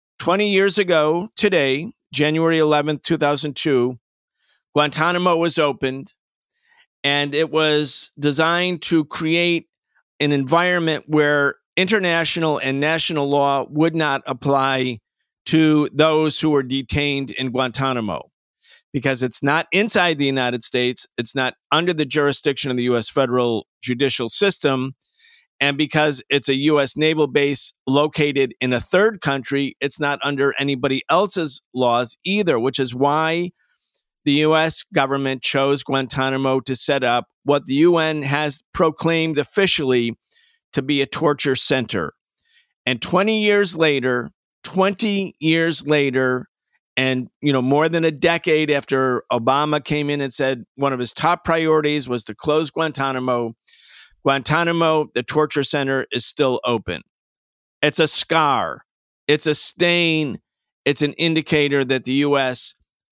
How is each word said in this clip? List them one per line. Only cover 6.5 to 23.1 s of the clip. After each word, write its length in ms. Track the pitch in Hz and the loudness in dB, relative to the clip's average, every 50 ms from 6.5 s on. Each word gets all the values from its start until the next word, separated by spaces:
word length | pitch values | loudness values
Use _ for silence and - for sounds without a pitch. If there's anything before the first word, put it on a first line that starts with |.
| _ _ _ _ _ _ _ _ _ _ - | _ _ _ _ _ _ _ _ _ _ -2
and 320 | 139 143 143 143 147 139 | -2 0 0 -2 -2 0
it 160 | 147 160 156 | -2 0 0
was 600 | 139 156 156 156 151 151 151 135 - - - - _ - | 0 0 2 2 2 0 0 -2 -4 -6 -6 -8 _ -4
designed 640 | 143 147 143 135 160 165 170 175 180 180 180 156 - | -2 0 0 2 2 2 2 0 0 -2 -2 -4 -4
to 240 | - 170 160 156 | 0 0 0 0
create 600 | 151 - - 170 156 165 170 175 175 170 165 - _ _ _ _ _ _ _ _ _ _ - | 0 -4 -6 -2 0 0 2 2 2 0 -2 -4 _ _ _ _ _ _ _ _ _ _ -2
an 120 | 143 147 147 | 0 0 2
environment 720 | 139 135 127 139 165 175 180 180 180 170 160 156 - - - | 0 0 2 2 2 2 2 0 0 0 0 -2 -4 -4 -2
where 460 | 151 151 147 147 147 143 143 139 - _ _ _ - | 0 2 2 2 2 2 0 0 -2 _ _ _ -4
international 800 | - 190 180 220 214 190 175 170 170 165 151 - 175 165 160 147 - | -2 0 0 0 0 0 0 0 0 0 -2 -2 -2 0 0 0 0
and 200 | - 135 135 139 | -2 -2 -2 -2
national 500 | 143 151 160 165 - - 170 151 143 139 | 0 0 0 -2 -2 -2 -2 -2 -2 0
law 380 | 143 143 139 139 139 139 127 - | 2 2 2 2 0 0 -2 -2
would 260 | 147 151 156 170 160 | 0 0 0 2 2
not 260 | 165 156 147 139 135 - | 0 0 0 -2 -2 -4
apply 720 | - 135 123 - 143 139 139 135 135 135 131 131 127 120 107 _ _ _ _ _ _ _ _ - | -6 -8 -4 -2 0 2 2 2 2 0 0 -2 -2 -4 -8 _ _ _ _ _ _ _ _ -4
to 420 | - - 160 160 156 156 151 147 - - | 0 2 4 6 6 4 4 2 2 2
those 460 | 139 151 160 156 156 156 156 147 - | 2 4 4 4 2 2 0 0 0
who 100 | - 156 | 0 2
were 120 | 151 143 135 | 2 2 0
detained 680 | 123 131 135 135 - - 147 147 143 139 139 135 120 - | 0 -4 -6 -4 -2 -2 -2 0 0 -2 -4 -4 -6 -6
in 180 | - 131 131 | -6 -6 -4
Guantanamo, 800 | 117 123 131 127 113 - 135 135 131 120 110 101 85 67 - _ _ _ _ _ _ _ _ - - - _ _ - | -2 -2 -4 -4 -4 -4 -4 -2 -2 -2 -4 -4 -6 -8 -10 _ _ _ _ _ _ _ _ -20 -20 -20 _ _ -6
because 320 | 143 117 139 131 120 127 | -4 -2 -2 -2 0 -2
it's 180 | 127 - - - | -2 -2 -2 -2
not 240 | 143 143 165 160 - - | 0 0 -2 -2 0 0
inside 460 | 185 208 226 - 208 180 175 160 143 | 0 0 2 2 2 2 2 0 0
the 60 | 143 | 0
United 380 | 139 135 135 127 123 123 123 - | 0 0 0 -2 -2 -4 -4 -4
States, 460 | - - 131 123 123 127 - - - _ - | -2 -2 0 0 0 -2 -4 -6 -8 _ -8
it's 160 | 120 - - | -6 -4 -4
not 200 | 139 131 127 - _ _ - 143 | -4 -4 -4 -4 _ _ -2 -2
under 200 | 151 170 175 175 | 0 0 0 0
the 140 | 156 151 | -2 -2
jurisdiction 640 | 131 123 151 143 143 135 - - 147 139 - - 135 | -2 0 0 2 2 0 0 -2 -2 -2 -2 -2 -4
of 60 | 127 | -2
the 80 | 123 120 | -2 0
U 120 | 123 123 | 0 0
S 120 | 120 107 | 0 0
federal 580 | - | -2